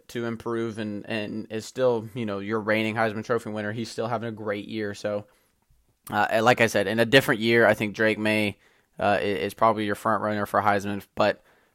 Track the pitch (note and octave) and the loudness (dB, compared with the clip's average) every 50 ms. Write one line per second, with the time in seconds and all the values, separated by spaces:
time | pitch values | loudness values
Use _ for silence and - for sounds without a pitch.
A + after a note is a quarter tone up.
0 | _ - - B2 A#2 A#2 A#2 A2+ - A#2+ A#2 A2+ A2+ A#2 G#2+ A2+ G#2+ G#2+ G#2 G2+ | _ -10 -8 -6 -4 -4 -6 -6 -4 -4 -2 -2 -2 -4 -4 -6 -6 -6 -6 -8
1 | - - A2 A2 G#2 G#2 G#2+ A2 G#2 - - A2 G#2+ - - B2 C3 B2+ A#2+ A2+ | -8 -6 -6 -6 -6 -6 -6 -8 -8 -8 -8 -10 -10 -8 -4 0 2 2 2 0
2 | G#2+ A2+ - B2+ A#2 G#2+ G2 G2 G2+ G2+ A2 A2 G2+ G#2+ G#2+ A2 A2 A2 G#2+ A#2 | -2 -6 -8 -6 -6 -4 -4 -6 -4 -4 -4 -2 0 0 0 0 0 0 0 0
3 | A2+ A2+ G#2 A2 G#2+ - B2 A#2 - A2+ G#2+ G#2+ G#2 G#2 G#2+ A#2+ A2+ - - - | 0 0 0 -4 -4 -2 -2 -2 -2 -4 -8 -6 -6 -6 -6 -6 -8 -8 -6 -6
4 | A2+ A#2 A#2+ A2 A2 A#2+ A2 G#2+ A2 G#2+ G2+ G#2+ G2 A2+ A2 A2 G#2+ G2+ G2+ - | -4 -4 -4 -4 -6 -6 -10 -8 -6 -6 -6 -6 -6 -8 -6 -6 -6 -6 -6 -6
5 | - G#2 G#2 G#2 G#2 _ _ _ _ _ _ _ _ _ _ _ _ _ _ _ | -6 -4 -4 -4 -6 _ _ _ _ _ _ _ _ _ _ _ _ _ _ _
6 | - - - G#2+ G#2 - - A2+ A2 A#2+ B2+ - A#2 G#2+ - G#2+ G2+ F#2 A2 A2+ | -10 -4 0 0 2 2 2 4 4 4 6 4 4 2 2 0 0 0 2 0
7 | A#2 A#2 A2+ C3+ C3 - C#3 G#2 A2 A#2 A#2 A#2 A2+ G2+ A2 - A#2 G#2+ G2 A2 | 2 6 4 4 4 4 0 0 2 4 4 6 6 6 6 4 0 -4 0 0
8 | A2 A2 G#2+ G2 G#2+ G#2+ G#2+ G#2+ G#2+ G#2 G2 _ _ _ _ _ _ _ _ - | 2 2 2 2 0 0 2 2 2 0 -2 _ _ _ _ _ _ _ _ 0
9 | - G2+ G#2 - - G2+ G2+ - D#2+ G2+ - - A2+ A2+ G#2+ G#2 G#2+ G2+ G2+ - | 2 2 2 2 2 0 -2 -2 -2 -4 0 2 2 2 4 2 0 -2 -2 -2
10 | - A2+ A2 G2 G#2+ G#2+ G#2 G#2 G#2 - - G#2+ G2+ G#2 G2+ G2+ F#2+ G2+ G2+ G2+ | 0 0 0 0 0 -2 -2 -2 -2 0 0 2 2 4 2 2 0 -2 -4 -6
11 | - _ - - G#2+ G#2 F#2+ - _ _ _ _ _ _ | -8 _ -2 0 2 2 2 -2 _ _ _ _ _ _